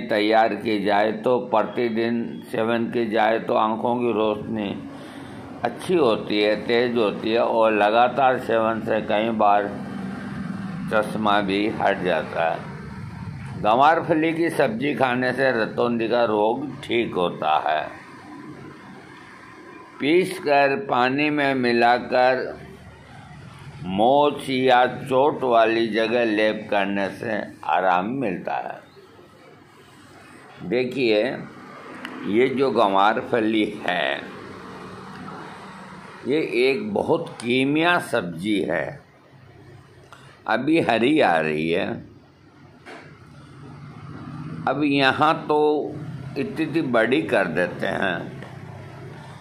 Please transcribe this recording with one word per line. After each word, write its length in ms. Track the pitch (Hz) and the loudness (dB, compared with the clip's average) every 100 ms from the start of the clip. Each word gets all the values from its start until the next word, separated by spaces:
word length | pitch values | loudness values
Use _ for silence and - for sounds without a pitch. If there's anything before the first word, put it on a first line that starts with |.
| 110 | 0
तैयार 480 | 107 104 110 113 104 | 2 4 4 4 0
की 280 | 110 107 | -2 0
जाए 280 | 95 101 110 107 | 2 2 2 0
तो 200 | 127 123 - | 0 0 2
प्रतिदिन 960 | 110 101 - 120 110 117 117 92 69 - | 0 0 -2 -2 0 0 -2 -4 -10 -8
सेवन 400 | 117 110 117 113 | -4 0 0 -2
की 180 | 120 113 | -2 0
जाए 300 | 107 107 113 | 2 2 2
तो 140 | - 120 | 0 0
आंखों 420 | 110 110 120 120 | 0 0 -2 0
की 160 | 120 | 0
रोशनी 760 | 107 107 107 107 110 101 - - - - - - - - - | 2 0 0 -4 -6 -6 -6 -12 -16 -16 -16 -16 -16 -16 -6
अच्छी 320 | 120 - - 180 | -6 -4 0 4
होती 460 | 127 104 - 104 | 4 2 0 2
है, 160 | 104 107 | 2 2
तेज 400 | 107 117 123 117 | 2 2 2 2
होती 340 | 104 92 110 | 2 0 0
है 80 | 117 | 0
और 340 | 117 117 110 | 2 4 4
लगातार 680 | 107 104 117 123 131 131 123 | 4 4 6 4 4 2 2
सेवन 400 | - 113 110 113 | 2 2 2 0
से 200 | 110 110 | -2 -2
कई 280 | 107 104 113 110 | 0 0 0 2
बार 340 | 104 104 101 - - - - - - - - - - - - | 4 4 2 -4 -8 -10 -8 -10 -10 -8 -8 -8 -8 -8 -2
चश्मा 500 | 110 104 110 107 101 | 0 0 0 2 2
भी 260 | 95 98 107 | 2 0 0
हट 320 | - 98 98 | 0 0 0
जाता 420 | 90 80 - - 82 | 0 0 -2 -2 -2
है। 140 | 85 - - - - - - - - - - | -2 -8 -14 -14 -14 -14 -12 -12 -12 -12 -4
गंवार 420 | 107 120 147 165 | 2 4 6 4
फली 300 | 143 160 165 | 2 0 0
की 180 | 160 165 | 0 0
सब्जी 440 | - 135 113 143 120 | 2 0 0 -2 0
खाने 380 | 127 123 127 | 0 2 0
से 180 | 123 135 | 2 2
रतौंधी 540 | 117 101 117 120 117 110 | 2 0 0 0 0 0
का 180 | 120 113 | 2 2
रोग 560 | 107 107 131 143 - | 2 2 0 -6 -10
ठीक 340 | - 117 107 92 | -2 -2 0 0
होता 420 | 87 76 78 78 76 | -2 0 0 0 2
है। 340 | 78 71 - - - - - - - - - - - - - - - - - - - - - | -2 -4 -10 -18 -20 -18 -18 -16 -16 -18 -18 -20 -20 -20 -20 -20 -20 -20 -20 -20 -20 -20 -4
पीसकर 840 | 135 175 175 - 143 143 139 139 139 | 2 4 2 -2 2 4 4 2 0
पानी 440 | 127 127 139 151 | 2 2 2 0
में 260 | 147 139 131 | 2 0 2
मिलाकर 1000 | 123 117 120 123 110 123 127 127 82 - - - - - - - - - - - - - 90 | 2 4 6 4 2 4 4 2 -2 -8 -14 -20 -20 -20 -20 -20 -20 -20 -20 -18 -18 -12 -4
मोच 640 | 95 117 143 147 139 - | 2 4 6 4 2 -2
या 360 | 131 127 123 127 | 2 6 6 4
चोट 560 | 113 - 131 147 123 | 0 0 2 4 2
वाली 440 | 127 117 113 113 113 | 4 6 6 4 0
जगह 360 | 107 113 120 113 | 0 2 2 2
लेप 420 | 104 107 104 - | 2 2 0 -2
करने 400 | 104 98 98 95 | -2 0 -2 -4
से 300 | 101 113 104 - - - | -4 -6 -6 -6 -10 -2
आराम 420 | 82 92 90 104 135 | 2 2 2 0 -4
मिलता 400 | 113 85 - 65 | -4 -4 -6 -6
है। 240 | - - - - - - - - - - - - - - - - - - - - 87 | -8 -12 -18 -20 -20 -20 -20 -20 -20 -20 -20 -20 -20 -20 -20 -20 -20 -20 -20 -14 -2
देखिए, 680 | 120 127 147 117 107 123 - - - - - - - - - 90 | -2 0 0 2 4 2 -2 -10 -16 -18 -18 -16 -16 -14 -10 -2
ये 180 | 107 135 | 2 2
जो 220 | 127 135 | 2 0
गंवार 500 | 110 104 98 101 113 127 | 2 4 4 4 2 0
फली 340 | 120 107 110 104 - | 0 2 2 0 -2
है, 400 | - 90 67 71 - - - - - - - - - - - - - - - - - - - - 113 | -4 -2 0 -4 -8 -14 -16 -16 -16 -16 -16 -16 -16 -16 -14 -14 -16 -16 -18 -18 -18 -18 -18 -10 -2
ये 120 | 151 - 110 | -2 0 2
एक 320 | 131 127 107 | 2 2 -2
बहुत 360 | 101 135 160 - - | 0 2 0 -2 -8
कीमिया 580 | 113 127 135 151 170 175 | -2 2 2 2 2 2
सब्जी 580 | - 120 87 82 104 101 | 0 -2 -4 -4 -2 0
है। 400 | 65 82 65 69 - - _ - - - - - - - - - - - - | 0 -2 -4 -10 -18 -20 _ -20 -20 -20 -20 -20 -20 -20 -20 -20 -20 -10 -2
अभी 320 | 110 139 160 | -2 2 2
हरी 380 | - 113 123 156 | 2 2 4 4
आ 180 | 104 82 | 4 4
रही 300 | 78 76 80 | 2 0 0
है, 180 | 87 101 117 - - - _ - - - - - - - - - - - - - - - - - - - - - - 123 | 0 -2 -6 -12 -20 -20 _ -20 -20 -20 -20 -20 -20 -20 -20 -20 -20 -20 -20 -20 -18 -18 -16 -16 -14 -14 -12 -12 -6 -2
अब 160 | 143 147 | 0 2
यहाँ 480 | 139 131 131 151 160 | 4 4 4 4 2
तो 520 | 156 151 151 151 123 - - - - - | 0 2 2 2 -2 -8 -12 -12 -8 -6
इतनी 440 | 120 - 151 156 | -4 -4 -2 -2
बड़ी 380 | 139 120 113 147 | 2 2 4 2
कर 240 | - 113 90 | 2 0 2
देते 380 | 80 87 - 98 | 0 -2 -2 -4
हैं, 560 | 85 95 87 - - - - - - - - - - - - | -2 -2 -2 -6 -12 -14 -16 -16 -16 -16 -16 -16 -16 -18 -18